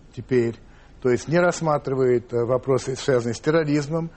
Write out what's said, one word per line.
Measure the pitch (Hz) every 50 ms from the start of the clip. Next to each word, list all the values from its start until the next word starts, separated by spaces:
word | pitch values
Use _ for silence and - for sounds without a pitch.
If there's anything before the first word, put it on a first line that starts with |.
| - - -
теперь. | 127 - - 127 123 117 117 110 - - - - - - - - -
То | - 127
есть | 123 117 - 135
не | 156 175
рассматривает, | 180 175 165 - 165 156 147 139 - 131 135 131 131 123 123 120 113 -
э, | 120 117 120
вопросы, | 113 131 123 - 131 131 120 - - 131
связанные | - - 147 131 120 117 120 110
с | -
терроризмом, | - 156 151 165 156 147 147 151 139 143 165 165 165 165 -